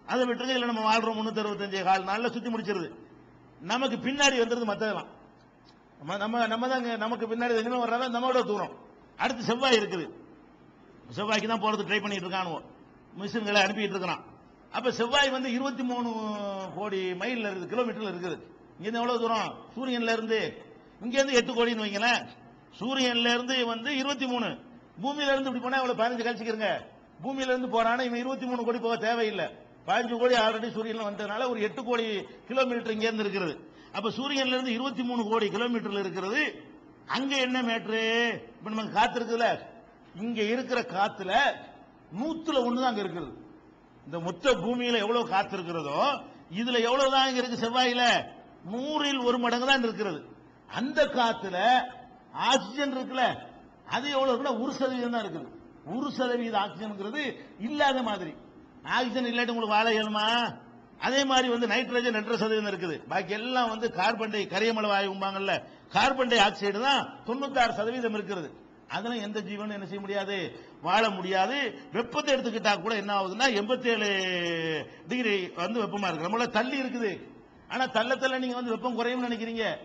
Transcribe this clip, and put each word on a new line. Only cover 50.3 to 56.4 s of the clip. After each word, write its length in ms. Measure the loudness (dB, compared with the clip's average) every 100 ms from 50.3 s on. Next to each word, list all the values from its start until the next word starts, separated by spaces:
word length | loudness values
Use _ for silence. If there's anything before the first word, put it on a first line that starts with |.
| -20 -20 -20 -10
அந்த 320 | -4 0 2 2
காத்துல 500 | 4 2 0 -4 2 4 4 2 -8 -20 -20 -12
ஆக்சிஜன் 640 | -2 2 2 2 -2 -2
இருக்குல்ல, 300 | -2 -2 2 2 0 -10 -18 -20 -20 -6
அது 160 | -4 0
எவ்வளவு 220 | 2 4
இருக்குன்னா, 280 | 2 0 0
ஒரு 100 | -2
சதவீதம் 420 | 0 0 0 0
தான் 100 | -2
இருக்குது. 240 | -2 -6 -10 -14 -20 -16
ஒரு 240 | -8 -4 -2
சதவீத 440 | 0 0 0